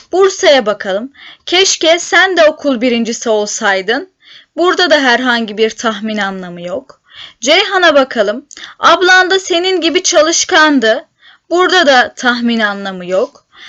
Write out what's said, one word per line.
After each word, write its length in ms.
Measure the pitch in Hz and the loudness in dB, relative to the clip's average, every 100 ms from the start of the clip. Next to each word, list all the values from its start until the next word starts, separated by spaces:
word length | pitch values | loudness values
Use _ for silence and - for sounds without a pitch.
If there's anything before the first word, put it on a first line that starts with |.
| - | -4
Bursa'ya 540 | 359 392 381 330 269 214 | 2 2 2 2 2 2
bakalım. 460 | 202 202 196 269 _ - - - | -4 -4 -6 -6 _ -20 -16 -4
Keşke 520 | 359 381 - 320 339 | 0 0 0 0 0
sen 380 | - 349 381 339 | 0 2 2 4
de 80 | |
okul 360 | 311 302 285 240 | 2 2 -2 0
birincisi 480 | 254 233 226 233 233 | 0 0 -2 -4 -2
olsaydın. 800 | 214 208 - 208 190 190 262 381 _ _ - _ 302 | -2 -2 -4 -2 -2 -2 -4 -6 _ _ -20 _ -2
Burada 340 | 349 349 359 | 0 2 2
da 100 | 302 | 2
herhangi 580 | 262 233 254 233 214 214 | 2 0 0 -2 -4 -2
bir 120 | 220 | -2
tahmin 480 | - 226 202 220 214 | -2 -6 -6 -6 -4
anlamı 440 | 196 190 180 175 | -6 -6 -12 -12
yok. 380 | 175 220 - - _ - - - | -10 -10 -12 -20 _ -20 -20 -6
Ceyhan'a 540 | 269 349 403 381 339 | 0 2 2 2 4
bakalım. 520 | 285 262 240 202 240 - - - - | 4 2 0 -2 -4 -10 -20 -20 -2
Ablan 520 | 294 339 370 370 359 | 2 2 4 4 4
da 80 | 381 | 0
senin 420 | 381 339 370 359 | 0 -2 0 -2
gibi 220 | 320 349 | 0 0
çalışkandı. 1040 | - 349 233 - - 339 311 277 220 262 - _ _ _ - | 0 0 2 -2 -2 0 2 2 2 -2 -6 _ _ _ -4
Burada 360 | 349 359 359 285 | 0 2 2 4
da 280 | 247 220 - | 4 2 -2
tahmin 440 | 247 240 240 226 | -4 -2 -2 -2
anlamı 460 | 208 202 196 185 180 | -2 -4 -10 -10 -4
yok. 400 | 185 247 _ _ - | -2 -2 _ _ -20